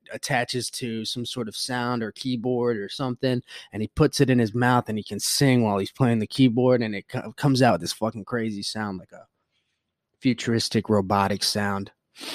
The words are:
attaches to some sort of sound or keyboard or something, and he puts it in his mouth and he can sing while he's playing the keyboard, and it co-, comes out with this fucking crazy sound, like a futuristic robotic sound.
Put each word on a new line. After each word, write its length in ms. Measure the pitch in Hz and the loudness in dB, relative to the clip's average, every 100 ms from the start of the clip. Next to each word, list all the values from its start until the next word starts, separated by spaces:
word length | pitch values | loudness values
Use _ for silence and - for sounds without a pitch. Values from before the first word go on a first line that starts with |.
| - | -14
attaches 600 | 123 - 131 120 123 110 | -12 -4 -2 -2 -4 -6
to 340 | - 120 113 110 | -8 -8 -6 -8
some 180 | 123 | -8
sort 240 | 120 127 110 | -8 -8 -8
of 80 | - | -8
sound 460 | - 123 120 123 | -6 -4 -2 -2
or 100 | 107 | -4
keyboard 680 | - 131 123 123 123 120 110 | -6 -6 -4 -2 0 0 -2
or 120 | 101 | -6
something, 540 | - 131 123 131 123 - - - | -6 -6 -2 0 0 -4 -14 -12
and 100 | 101 | -6
he 60 | 107 | -6
puts 300 | - 151 - | 2 2 4
it 120 | 131 | 4
in 80 | 123 | 6
his 160 | 110 117 | 2 2
mouth 340 | 123 123 117 | 4 4 2
and 80 | 107 | -4
he 60 | |
can 160 | - 101 | -6 -6
sing 420 | - - 139 127 | -4 2 4 4
while 160 | 110 101 | 4 0
he's 140 | 101 | -2
playing 260 | - 127 113 | 0 2 2
the 80 | 104 | 0
keyboard, 560 | - 131 117 127 123 | 2 4 4 4 4
and 140 | 113 98 | 0 -6
it 120 | - | -8
co-, 240 | 127 110 | -8 -10
comes 280 | - 143 127 | -2 2 4
out 120 | 127 | 4
with 80 | 92 | 4
this 120 | 85 | -2
fucking 320 | - 110 110 95 | -4 -4 -6 -8
crazy 380 | 120 113 101 | -6 -4 -6
sound, 340 | - 110 104 92 | -8 -6 -6 -8
like 140 | - | -12
a 160 | - - _ _ _ _ _ _ _ _ _ | -20 -20 _ _ _ _ _ _ _ _ _
futuristic 680 | 131 117 - 117 - 113 101 | -2 0 0 0 0 -2 2
robotic 540 | 107 95 101 98 101 | 2 4 2 2 0
sound. 480 | - 107 101 98 98 _ _ - - | -2 -2 -2 -4 -8 _ _ -16 -12